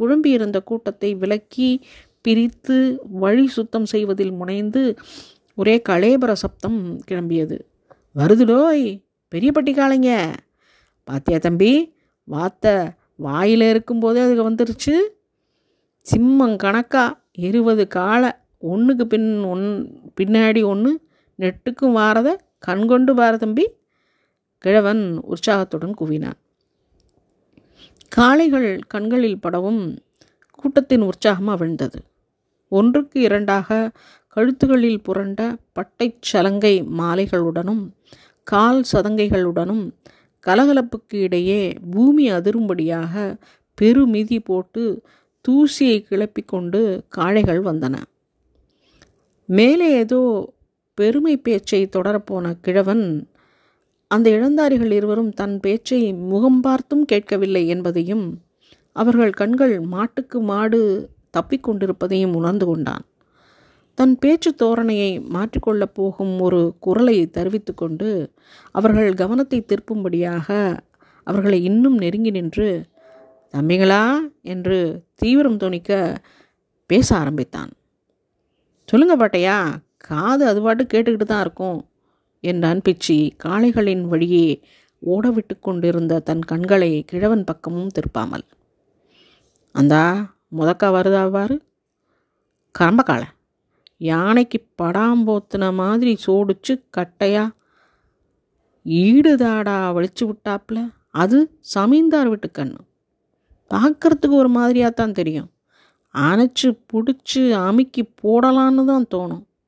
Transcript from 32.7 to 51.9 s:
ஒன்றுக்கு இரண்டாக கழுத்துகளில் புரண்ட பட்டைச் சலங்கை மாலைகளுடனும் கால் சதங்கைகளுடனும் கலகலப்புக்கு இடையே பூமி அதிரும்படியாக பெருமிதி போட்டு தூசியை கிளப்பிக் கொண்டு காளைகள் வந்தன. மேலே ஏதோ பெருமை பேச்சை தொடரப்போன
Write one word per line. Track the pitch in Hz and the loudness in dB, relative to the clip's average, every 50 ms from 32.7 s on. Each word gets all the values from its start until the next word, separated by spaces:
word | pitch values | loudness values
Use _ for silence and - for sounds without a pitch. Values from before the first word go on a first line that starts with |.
ஒன்றுக்கு | 196 196 214 240 247 294 285 285 - 269 | 0 2 2 4 2 2 0 -2 0 0
இரண்டாக | 247 202 202 208 208 202 196 196 190 - 214 220 226 220 - _ _ _ _ _ _ _ - | 2 2 2 0 0 0 0 0 0 -2 -2 -2 -2 -4 -8 _ _ _ _ _ _ _ -2
கழுத்துகளில் | 214 226 254 262 - 269 269 262 254 233 233 220 208 | 0 0 0 0 0 2 2 2 2 2 0 -2 -2
புரண்ட | - 190 190 190 196 196 196 208 226 233 233 233 _ _ | -4 -6 -4 -4 -4 -6 -6 -6 -6 -6 -8 -10 _ _
பட்டைச் | - - 190 - _ - 240 233 - _ | -12 -12 -12 -10 _ -4 -4 -4 -4 _
சலங்கை | - - - 196 175 196 196 202 214 208 196 185 | -6 -2 0 2 2 2 0 2 2 2 2 2
மாலைகளுடனும் | 160 - 160 165 170 170 170 185 202 190 - 175 170 165 165 170 175 190 220 220 196 170 - _ _ _ - - _ _ _ _ _ | 0 -4 -4 -4 -2 -2 -2 -2 -2 -2 -2 -2 -2 -2 -4 -4 -4 -4 -4 -4 -6 -8 -14 _ _ _ -20 -20 _ _ _ _ _
கால் | - 208 202 220 240 254 269 247 - | -2 2 2 4 4 2 2 0 0
சதங்கைகளுடனும் | - 208 180 208 220 214 208 202 202 190 180 175 170 175 170 180 208 220 196 165 - _ - - _ _ _ _ _ _ - | 0 0 0 0 0 -2 0 0 0 0 0 -2 -2 -2 -2 -2 -4 -4 -6 -8 -12 _ -20 -20 _ _ _ _ _ _ -2
கலகலப்புக்கு | 180 185 226 269 285 285 269 247 233 - 220 - _ - | 0 2 4 4 4 2 2 0 -2 -8 -14 -12 _ -4
இடையே | 202 190 180 180 175 175 185 202 208 196 175 - - 180 175 | -4 -2 -2 0 0 0 0 0 0 -2 -4 -6 -10 -12 -4
பூமி | 180 208 247 277 294 302 285 233 | 0 2 4 4 6 4 4 2
அதிரும்படியாக | 190 175 175 202 214 233 220 202 180 175 160 165 165 165 165 165 175 208 208 196 214 - _ _ _ _ _ _ _ | 2 0 0 0 0 0 -2 -2 -2 -2 -2 -2 -2 -4 -6 -6 -6 -6 -6 -8 -10 -12 _ _ _ _ _ _ _
பெருமிதி | - 208 220 240 277 277 240 214 208 214 214 233 220 | 2 4 6 6 6 4 4 2 0 0 -2 -4 -4
போட்டு | - - 185 185 180 _ - 226 233 220 - - - _ _ _ _ _ _ _ - | -2 -2 -4 -4 -4 _ -6 -4 -4 -4 -4 -8 -12 _ _ _ _ _ _ _ -2
தூசியை | 254 254 285 302 285 - - 277 254 220 208 | 2 4 4 4 4 2 2 2 2 2 2
கிளப்பிக் | 208 - 196 190 208 214 - - - - | 0 -2 -2 -2 -2 -4 -6 -10 -8 -6
கொண்டு | 202 185 175 175 175 208 226 208 180 214 - _ | -6 -6 -4 -2 0 0 0 0 -2 -6 -10 _
காளைகள் | - 185 165 180 202 214 202 185 165 175 | -6 -2 0 2 2 2 2 2 0 0
வந்தன. | 202 185 156 160 - 131 135 - - - _ _ _ _ _ _ _ _ _ _ _ _ _ _ _ _ _ _ _ _ _ _ _ _ _ _ _ - | -2 -2 -2 -2 -4 -4 -6 -6 -10 -14 _ _ _ _ _ _ _ _ _ _ _ _ _ _ _ _ _ _ _ _ _ _ _ _ _ _ _ 0
மேலே | 185 202 226 254 302 349 349 320 | 2 4 6 6 4 4 4 2
ஏதோ | 285 240 226 214 254 254 254 247 220 196 - - - _ _ _ _ _ _ _ _ | 2 2 2 0 0 0 0 0 -2 -4 -6 -10 -14 _ _ _ _ _ _ _ _
பெருமை | - 208 214 240 294 302 320 294 | -2 0 0 2 2 2 0 0
பேச்சை | 262 - 233 220 196 - - 214 190 196 | 0 0 0 -2 -2 -2 -2 0 0 0
தொடரப்போன | 190 | 0